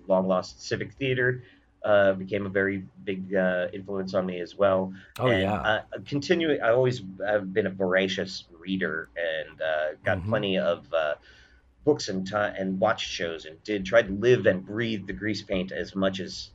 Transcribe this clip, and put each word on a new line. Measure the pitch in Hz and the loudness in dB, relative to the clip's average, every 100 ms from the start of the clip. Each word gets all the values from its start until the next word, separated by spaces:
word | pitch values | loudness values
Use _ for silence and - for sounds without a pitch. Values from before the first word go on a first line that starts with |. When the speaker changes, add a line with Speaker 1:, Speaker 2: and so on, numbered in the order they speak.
| 90 | 0
Speaker 1:
long | 95 92 | 2 4
lost | 92 90 - | 0 -2 -10
Civic | - 107 101 | -6 -6 -6
Theater, | - 135 127 123 127 - - _ _ | -4 -2 0 0 0 -6 -20 _ _
uh, | 107 101 98 | 2 6 6
became | 95 95 104 98 | 2 -2 -4 -2
a | |
very | 98 98 98 95 - | 0 2 0 -6 -12
big, | - 95 92 | -8 -6 -2
uh, | 98 92 90 87 | 2 2 2 -2
influence | 98 95 98 92 | -6 -8 -6 -2
on | 95 | -2
me | 92 90 | -2 -4
as | 85 - | -8 0
well. | 98 95 95 95 - - | 2 4 0 -6 -14 -2
Speaker 2:
Oh, | 123 | 2
Speaker 1:
And, | 95 | 2
Speaker 2:
yeah. | 95 | 2
Speaker 1:
uh, | 101 110 107 - 113 98 | 0 0 0 -2 -12 -6
continuing, | 143 143 175 165 135 | -4 0 2 2 2
I | 113 | 4
always | 120 127 123 95 92 98 | 4 4 2 -6 -6 0
have | 107 95 | 0 0
been | 101 95 | 0 0
a | |
voracious | 95 95 92 95 95 92 - - 85 | 0 2 4 2 0 -6 -8 -16 -14
reader | 90 95 82 78 82 85 | -4 -2 -2 -4 -6 -6
and, | 85 80 76 78 | -4 -4 -6 -6
uh, | 80 78 76 78 | -2 0 -2 -4
got | 98 92 | -2 -2
Speaker 2:
Mm-hmm. | 95 | 0
Speaker 1:
plenty | 113 101 92 | -2 0 0
of, | 80 82 73 | 0 -2 -2
uh, | 80 76 73 - - - _ _ _ | -2 -2 -4 -10 -20 -20 _ _ _
books | 147 147 - | 0 0 0
and | 95 95 | -6 -2
ti-, | |
and | 104 104 95 95 95 | 0 -2 -2 -4 2
watched | 107 117 - | 2 2 -4
shows | - 85 80 | -6 -6 -6
and | 78 78 | -12 -12
did, | - 104 | -4 -4
tried | 92 117 101 | 2 4 4
to | |
live | 101 120 120 101 | 2 4 6 6
and | 92 | 2
breathe | 95 107 117 107 95 | 0 -4 -2 -4 -6
the | |
grease | 92 107 95 | -6 -4 -4
paint | - 95 92 | -2 -4 -2
as | 73 85 | -6 -6
much | 95 95 95 | -2 0 0
as | 87 - - | -6 -10 -14